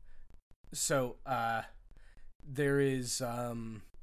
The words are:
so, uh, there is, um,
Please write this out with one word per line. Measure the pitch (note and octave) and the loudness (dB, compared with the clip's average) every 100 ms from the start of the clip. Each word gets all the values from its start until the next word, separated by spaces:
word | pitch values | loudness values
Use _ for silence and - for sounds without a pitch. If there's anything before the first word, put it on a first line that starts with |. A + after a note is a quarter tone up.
| - - - - - - - | -12 -12 -12 -14 -20 -20 -10
so, | D#3 - C#3+ B2+ - - | -4 2 4 2 -2 -2
uh, | B2 A2+ A2+ - - - - - - - - - | 0 2 0 -2 -10 -18 -18 -16 -14 -14 -12 -6
there | C3 C#3+ C#3 | 2 4 6
is, | C#3 C3 B2 - | 6 4 0 0
um, | B2 A#2+ A#2+ A#2 A2+ A2 - - | 0 0 -2 -2 -4 -8 -10 -14